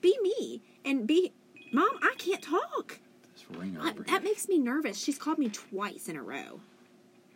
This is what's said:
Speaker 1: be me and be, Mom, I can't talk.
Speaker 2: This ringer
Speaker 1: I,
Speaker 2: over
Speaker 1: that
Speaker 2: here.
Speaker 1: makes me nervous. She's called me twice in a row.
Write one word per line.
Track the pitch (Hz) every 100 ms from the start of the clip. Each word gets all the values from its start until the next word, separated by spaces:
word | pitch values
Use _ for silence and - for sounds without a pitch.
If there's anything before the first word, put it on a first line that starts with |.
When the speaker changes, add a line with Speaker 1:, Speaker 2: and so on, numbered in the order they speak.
Speaker 1:
be | 359 508
me | 381 494 - 233 - -
and | 269 269 214
be, | 320 370 - _ - -
Mom, | 240 349 -
I | 330 508
can't | - 381
talk. | 269 330 659 605 - - - - -
Speaker 2:
This | - - -
ringer | 98 90
Speaker 1:
I, | 330
Speaker 2:
over | -
Speaker 1:
that | -
Speaker 2:
here. | 370
Speaker 1:
makes | 359 415 -
me | 370
nervous. | 240 269 294 196
She's | - 277
called | - 311
me | 254
twice | 208 - 190 202 - -
in |
a | 156
row. | 104 131 64 - - - - - - _ _